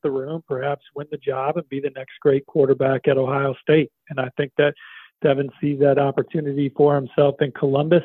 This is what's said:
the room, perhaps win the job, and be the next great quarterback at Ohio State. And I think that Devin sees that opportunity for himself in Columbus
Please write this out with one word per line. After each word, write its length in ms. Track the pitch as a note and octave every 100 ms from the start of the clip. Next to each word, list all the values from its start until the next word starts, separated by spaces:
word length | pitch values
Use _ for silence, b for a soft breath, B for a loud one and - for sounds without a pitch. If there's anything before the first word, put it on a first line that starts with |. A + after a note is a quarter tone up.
the 80 | D3+
room, 340 | C3+ C3+ E3 -
perhaps 360 | C3 C#3+ C#3+ _ C#3+
win 100 | D3
the 60 | D3
job, 400 | C#3 C3 C#3 D#3+
and 120 | D3
be 100 | C3+
the 120 | C#3
next 220 | C3+ C3 -
great 240 | D3 C#3 -
quarterback 600 | D#3+ C3+ C3 C3+ C3 -
at 100 | C3+
Ohio 360 | C3 C#3 C#3 B2+
State. 300 | - D#3 D3 _ -
And 100 | C#3
I 100 | B2+ -
think 180 | C#3+ -
that 160 | D3 - B B B _
Devin 280 | D#3 C#3 C#3 -
sees 180 | D3 C#3
that 200 | C#3+ C3+
opportunity 720 | C#3 C3+ B2+ E3+ D3 C#3 C#3
for 260 | - D3 C#3+
himself 400 | C3 - D3 C#3
in 100 | C#3+
Columbus 520 | - C#3+ C#3 D3+ E3+